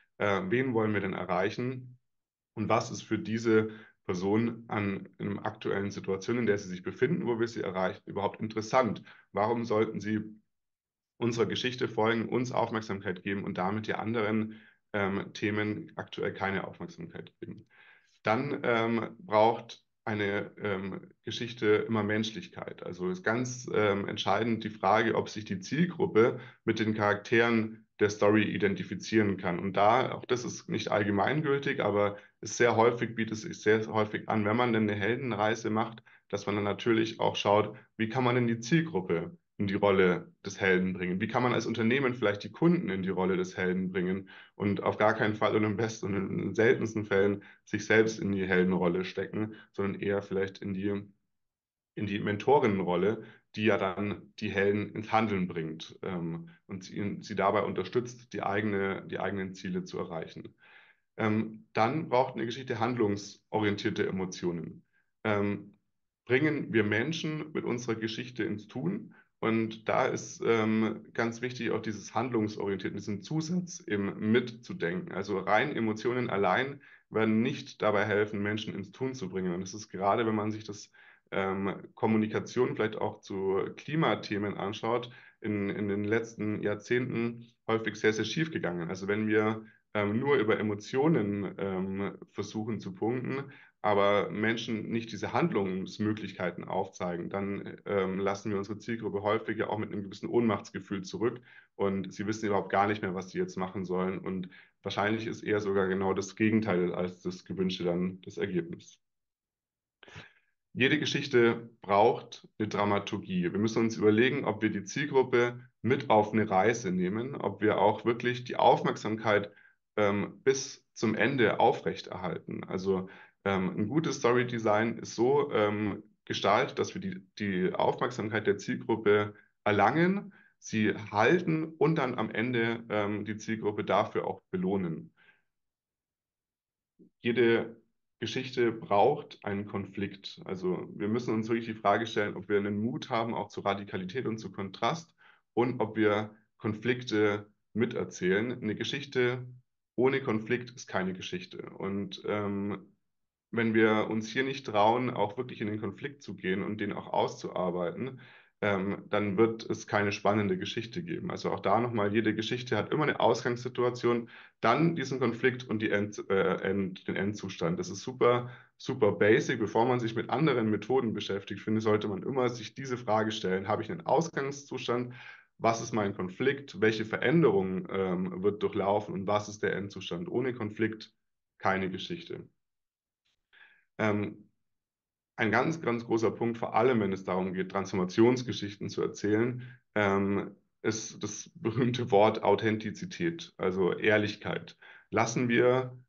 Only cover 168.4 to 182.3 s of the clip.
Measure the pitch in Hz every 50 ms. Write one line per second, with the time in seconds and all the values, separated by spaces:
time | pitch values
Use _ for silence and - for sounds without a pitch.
168.4 | 123 - - - - _ _ - - - - - 107 101 92 - 104 104 120 151
169.4 | - - 135 113 104 98 - 113 120 127 123 123 113 110 - 110 - - 113 135
170.4 | 160 147 123 120 110 107 107 101 - - 131 131 123 110 - 101 - - 98 101
171.4 | - - 101 - - 110 110 110 107 110 107 104 104 107 98 90 - - 135 131
172.4 | 127 117 123 - 107 - - - 139 131 123 117 - 104 107 110 107 110 107 -
173.4 | - 92 92 98 98 107 104 110 104 104 90 82 - - 127 151 165 165 - 143
174.4 | 139 139 143 139 - - 131 123 - 127 120 123 123 123 - - - - - -
175.4 | _ _ _ - - 113 113 113 117 - 113 110 101 98 101 - 92 87 - -
176.4 | 127 139 139 - - - - 95 107 113 113 110 110 107 107 - - 120 151 170
177.4 | 156 117 98 98 95 95 92 90 92 - 98 98 95 92 90 90 92 92 92 92
178.4 | 95 104 101 - 98 95 - 101 95 98 104 104 104 - - 95 98 101 104 104
179.4 | 104 - 101 - 104 92 85 92 98 101 - 95 92 - 87 87 87 - - 120
180.4 | 131 127 120 120 107 104 107 - 110 107 107 - - - _ _ _ _ _ _
181.4 | _ _ _ - - 98 95 95 95 90 92 92 - - 87 82 - -